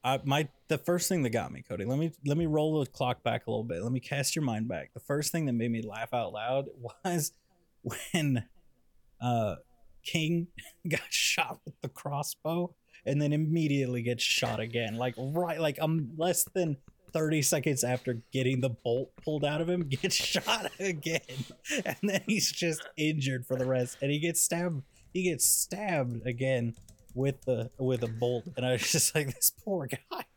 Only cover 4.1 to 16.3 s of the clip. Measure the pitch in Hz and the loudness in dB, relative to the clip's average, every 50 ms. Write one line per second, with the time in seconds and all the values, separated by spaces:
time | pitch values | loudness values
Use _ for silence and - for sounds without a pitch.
4.1 | 147 143 139 - - 160 151 127 110 107 110 120 90 80 69 - _ 113 - - | -4 -2 0 0 0 0 0 0 0 0 -2 -2 -4 -6 -6 -10 _ -18 -4 -2
5.1 | 143 147 147 - - 170 156 139 120 117 113 120 117 113 110 110 101 110 117 - | -2 -2 0 0 0 0 0 2 2 2 2 0 0 -2 -4 -6 -6 -6 -6 -2
6.1 | - 120 113 90 - 104 110 120 131 139 135 131 - 127 120 117 - - _ 185 | -2 -2 -2 -2 -4 -4 -2 0 0 0 0 -2 -10 -12 -14 -14 -14 -6 _ -2
7.1 | 175 170 147 - _ _ _ _ _ _ _ _ _ _ - 123 - - - - | 0 0 -2 -2 _ _ _ _ _ _ _ _ _ _ -10 -8 -8 -8 -10 -2
8.1 | - 175 151 143 131 117 110 - - - _ - _ _ _ _ _ - _ _ | 0 2 2 4 2 0 0 -4 -16 -20 _ -20 _ _ _ _ _ -20 _ _
9.1 | _ - 123 123 120 117 110 104 82 - - _ _ _ - - - - - - | _ -4 0 0 2 2 2 0 -2 -4 -10 _ _ _ -20 -20 -20 -16 -14 -2
10.1 | - 170 160 156 170 170 170 - _ - - - - _ _ 170 - - - - | -2 0 0 2 0 0 -2 -4 _ -18 -18 -18 -20 _ _ -2 -2 -2 -2 -2
11.1 | - - - - - - 160 120 - - _ - - _ - 131 - - - 147 | -2 0 2 2 2 0 0 -2 -4 -12 _ -16 -14 _ -10 -10 -10 -8 -8 -6
12.1 | 143 143 147 - - _ _ 156 165 175 175 175 - _ _ _ _ - _ 131 | -4 -4 -4 -6 -8 _ _ -2 0 0 -2 -2 -6 _ _ _ _ -8 _ 0
13.1 | 143 147 147 143 147 151 156 151 160 170 156 147 143 139 135 123 123 120 117 120 | 0 2 2 2 2 2 2 2 2 2 4 4 4 2 2 0 0 -2 0 -2
14.1 | 123 120 - - - - - 120 110 110 113 117 117 120 117 107 107 113 123 127 | 0 0 0 0 2 2 2 0 0 -2 -4 -2 -2 -2 -2 -2 -2 -2 -2 -2
15.1 | 117 113 127 135 151 170 180 170 160 156 165 151 135 - 160 156 160 165 147 117 | -2 -4 -6 -2 0 0 0 0 0 0 0 0 0 0 0 2 2 0 0 -2
16.1 | 160 156 160 180 | -2 0 2 2